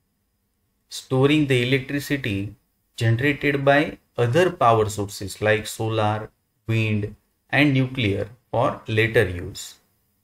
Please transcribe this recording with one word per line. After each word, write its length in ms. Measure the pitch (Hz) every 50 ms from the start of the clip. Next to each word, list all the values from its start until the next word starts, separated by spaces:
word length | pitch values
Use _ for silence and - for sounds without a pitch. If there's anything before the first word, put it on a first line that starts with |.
| _ _ _ _ _ _ _ _ _ _ _ _ _ _ _ _ _ -
storing 600 | - - - - 135 127 135 143 151 - 147 135
the 200 | 135 123 120 123
electricity 880 | 135 131 131 - 139 147 143 - 147 139 131 123 98 95 98 107 - _ _ _ _ _ _ _ _
generated 720 | - 117 113 117 117 135 147 143 139 - 147 139 139 139
by 320 | 139 139 143 156 - - - _ _ - -
other 340 | 120 120 123 165 185 180
power 360 | 175 - 135 117 117 110 107 101
sources 540 | - 107 101 98 - - 101 92 - -
like 260 | 104 107 107 107 107 -
solar, 600 | - - 113 110 113 110 107 107 107 107 110 - _ _ _ _ _ _ _ -
wind, 480 | 113 113 110 110 107 104 101 101 - - _ _ _ _ _ -
and 240 | - 131 147 147 135
nuclear 560 | 131 131 127 - - 117 101 98 98 101 - - - _ -
for 300 | - 113 127 165 196 - - -
later 400 | 110 110 113 113 113 120 107 92
use. 520 | 90 87 90 87 71 - - - - _ _ _ _ _ _ _ _ _